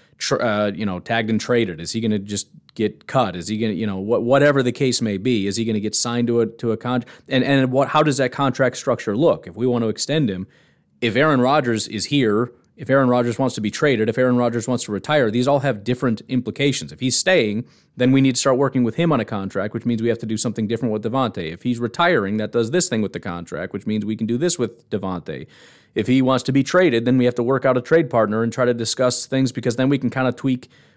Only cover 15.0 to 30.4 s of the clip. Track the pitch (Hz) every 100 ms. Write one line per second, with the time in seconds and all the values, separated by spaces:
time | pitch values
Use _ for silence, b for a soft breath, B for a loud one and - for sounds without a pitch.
15 | - 151 117 113 127 139 139 110 98 123
16 | 131 110 - 127 123 - 143 127 76 78
17 | 127 120 - 185 110 104 117 b b -
18 | 127 135 135 123 139 127 139 131 120 110
19 | 165 139 107 107 98 98 101 113 117 117
20 | 117 110 110 110 120 107 104 113 120 107
21 | 107 127 123 98 82 85 123 117 117 -
22 | 170 160 98 107 107 120 113 165 175 113
23 | 101 - 101 87 82 80 95 101 107 107
24 | 101 110 110 120 175 - 113 - - 107
25 | 95 90 - 67 67 b b b b -
26 | 104 131 127 127 - 131 131 180 180 117
27 | 117 127 123 123 117 135 131 127 120 165
28 | 151 117 107 110 117 117 123 117 113 -
29 | 127 120 - 135 131 - 123 113 131 143
30 | 127 131 127 123